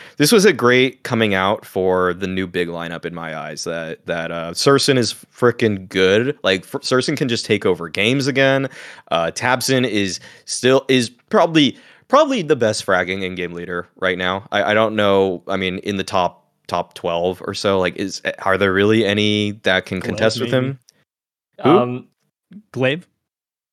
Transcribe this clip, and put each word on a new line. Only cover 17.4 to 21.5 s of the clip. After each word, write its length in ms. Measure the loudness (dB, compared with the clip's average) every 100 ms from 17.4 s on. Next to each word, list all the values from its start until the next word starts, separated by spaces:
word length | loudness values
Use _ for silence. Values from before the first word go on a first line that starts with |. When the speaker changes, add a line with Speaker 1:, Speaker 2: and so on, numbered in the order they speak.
| -8
Speaker 1:
or 60 |
so. 240 | -4 0 0
Like, 180 | 0 -4
is, 260 | -8 -6 -8 -4
are 120 | -2 2
there 160 | 2
really 320 | 2 4 4
any 480 | 2 0 2 0 -2 -2
that 200 | 0 0 -2
can 140 | -8
Speaker 2:
Glaive, 80 | -6
Speaker 1:
contest 320 | 0 0 0
with 120 | -2
Speaker 2:
maybe. 140 | -2 -2
Speaker 1:
him? 100 | -6 _ _ _ _ _ _ _